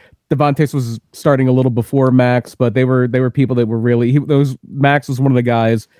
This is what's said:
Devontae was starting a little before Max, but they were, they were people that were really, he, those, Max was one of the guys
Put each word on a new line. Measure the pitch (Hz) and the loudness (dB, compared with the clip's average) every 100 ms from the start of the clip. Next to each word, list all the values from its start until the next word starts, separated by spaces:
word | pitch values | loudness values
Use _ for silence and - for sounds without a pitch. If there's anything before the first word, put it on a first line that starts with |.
| _ _ _ | _ _ _
Devontae | 143 147 139 151 | 0 0 0 -2
was | 147 120 113 - | -2 -6 -8 -14
starting | - 156 135 131 | -6 0 2 2
a | |
little | 127 131 | 2 0
before | 120 113 139 131 | -2 -2 0 2
Max, | 127 123 123 - | 4 2 0 -4
but | - 120 | -4 -2
they | 113 | 0
were, | 127 127 123 | 0 0 0
they | 127 | -2
were | 127 | -2
people | 131 127 123 | -2 -2 0
that | 117 | -2
were | 117 | -2
really, | 120 120 120 | 0 0 2
he, | 139 | 0
those, | 135 143 143 131 - | 0 0 0 -4 -14
Max | 139 143 - - | -2 0 0 -2
was | 127 | -2
one | 135 | 0
of | 123 | 0
the | |
guys | 120 117 113 113 - _ | 0 0 0 -2 -4 _